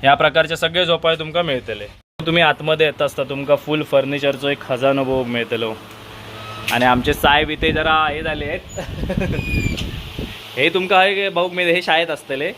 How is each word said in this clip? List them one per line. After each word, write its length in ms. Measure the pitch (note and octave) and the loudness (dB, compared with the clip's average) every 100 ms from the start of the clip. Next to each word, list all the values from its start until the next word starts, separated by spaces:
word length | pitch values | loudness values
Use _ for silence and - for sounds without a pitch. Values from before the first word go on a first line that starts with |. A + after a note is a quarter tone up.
ह्या 140 | C#3 | 6
प्रकारचे 420 | C#3+ D#3 D3 D#3 D#3+ | 6 6 4 0 0
सगळे 300 | E3 E3 F3 | -2 0 0
झोपाळे 320 | E3 E3 E3 | 2 2 0
तुमका 240 | D#3 D#3+ | -2 -2
मिळतले. 440 | E3+ C3 A2+ G#2 G#2 - _ _ D#3+ | -2 -2 -4 -8 -10 -18 _ _ 0
तुम्ही 160 | E3+ | 4
आतमध्ये 440 | D#3+ C#3+ D3+ D#3 D#3 | 4 2 0 2 2
येत 160 | - | 2
असता, 200 | C#3+ - | -2 -2
तुमका 340 | C3 C#3 C#3 C#3+ | -4 -4 2 2
फुल 260 | - D3+ | 2 -2
फर्निचरचो 640 | D3 C#3 C3+ C#3+ C#3 C3+ C#3 | 2 2 2 0 0 0 -2
एक 120 | C#3 | -4
खजानो 440 | - B2+ C3+ C#3 | -4 0 2 2
बघूक 220 | C3 C3 A#2+ | 2 0 0
मिळतलो. 480 | A#2+ A2+ A#2 A2+ G#2+ - - - - - - - - - | -2 -2 -2 -4 -6 -14 -18 -18 -16 -16 -14 -14 -10 -2
आणि 120 | A#2 | 2
आमचे 300 | B2 B2 B2 | 4 4 2
साहेब 360 | C#3+ D3+ C#3+ D#3 | 2 4 4 2
इथे 220 | D3+ D#3+ | 0 0
जरा 360 | D#3 D#3 D#3 D#3 | 0 2 2 2
हे 140 | D3 | -2
झाले 220 | D#3+ D3+ | -6 -6
आहेत. 160 | D3 F3+ - | -6 -8 -8
<laughs> 1160 | - - - - F#3 F#3+ D3+ - - - - - - - - - - - - | -12 -10 -8 -4 -2 -2 -4 -2 -2 -2 -4 -6 -8 -12 -10 -10 -12 -12 0
हे 120 | D#3 | 2
तुमका 340 | F3+ F#3 F#3+ | 2 2 4
हे 260 | F#3+ G3 G3 | 4 2 -2
बघूक 240 | F3 F3+ | 0 -2
मिळते, 200 | F3+ F3+ | 0 2
हे 100 | E3+ | 2
शाळेत 260 | F3+ D#3+ E3+ | 2 2 2
असतले 440 | D3 - C3+ D#3 | -4 -6 -4 -4